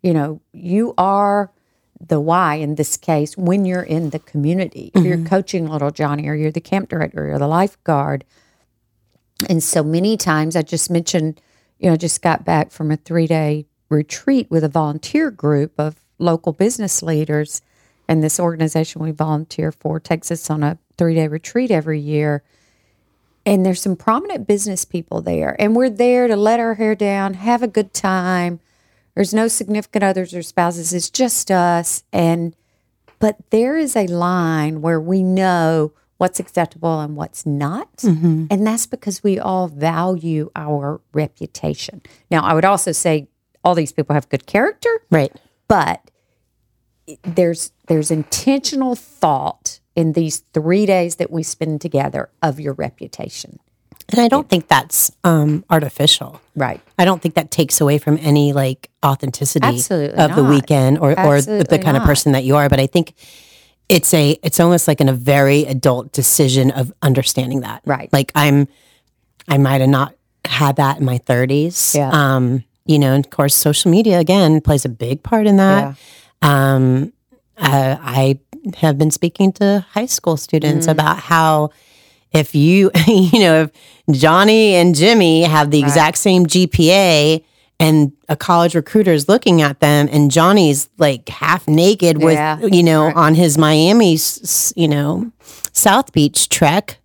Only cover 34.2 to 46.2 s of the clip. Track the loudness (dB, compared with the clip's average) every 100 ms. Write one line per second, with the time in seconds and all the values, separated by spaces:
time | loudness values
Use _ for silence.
34.2 | -2 -2 -2 -2 -4 -4 -2 -2 -2 -2
35.2 | 0 0 0 0 0 0 -2 _ _ _
36.2 | -4 -4 -8 -4 -4 -4 -6 -4 -6 -10
37.2 | -12 -10 -6 -4 -4 -8 -12 _ -2 0
38.2 | 0 0 -2 -2 -2 -4 -6 -8 -10 -6
39.2 | -4 -2 -4 -4 -4 -4 -4 -2 -2 -4
40.2 | -4 -6 -6 -10 -6 -6 -6 -10 _ -6
41.2 | -6 _ -18 -8 -8 -8 -12 -18 -20 _
42.2 | _ -2 0 0 2 0 -2 -4 -2 -2
43.2 | -6 _ _ _ 0 0 -2 -6 -2 -2
44.2 | -2 -8 -4 -2 -2 -2 -4 -4 _ 0
45.2 | 0 -8 _ _ _ 0 0 -6 _ _